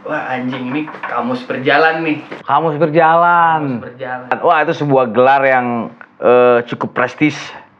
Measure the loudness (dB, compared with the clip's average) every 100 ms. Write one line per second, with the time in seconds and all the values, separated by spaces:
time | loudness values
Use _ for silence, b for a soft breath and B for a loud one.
0 | -6 -6 -6 -6 -6 -6 -6 -6 -6 -10
1 | -8 -6 -4 -6 -6 -4 0 2 2 0
2 | -4 -6 -8 -16 -2 0 0 0 0 4
3 | 4 4 4 4 2 0 -2 -6 -8 -12
4 | -10 -10 -6 -2 0 2 0 -2 2 2
5 | 2 2 4 4 4 2 0 -4 -6 -12
6 | -20 _ 2 4 6 4 0 -6 -6 -4
7 | -4 0 -2 -2 -14 -18 -20